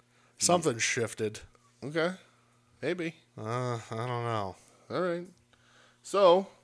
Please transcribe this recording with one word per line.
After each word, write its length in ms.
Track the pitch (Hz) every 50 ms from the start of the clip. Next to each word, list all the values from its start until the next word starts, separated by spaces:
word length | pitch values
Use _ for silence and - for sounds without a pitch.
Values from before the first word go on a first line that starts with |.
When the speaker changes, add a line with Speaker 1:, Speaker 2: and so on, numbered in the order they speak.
| _ _ _ _ _ _ _ -
Speaker 1:
Something 400 | - - 175 180 156 151 117 113
shifted. 600 | - - - 123 113 104 - - 110 107 110 - - - - _ _ _ _ _ -
Speaker 2:
Okay. 280 | 139 151 165 160 180 185 - - _ _ _ _ _ _ _ _ _ _ _
Maybe. 360 | - 147 180 180 160 165 - - _ _ -
Speaker 1:
Uh, 400 | 110 107 110 120 127 127 123 120 113 - -
I 60 | 113
don't 100 | 113 120 127 123 120 120
know. 320 | 117 113 107 98 92 90 - - - - - _ -
Speaker 2:
All 100 | 107 151
right. 240 | 180 175 170 175 233 190 - _ _ _ _ _ _ _ - - - - _ _
So, 440 | - - - 202 202 175 170 190 196 - - -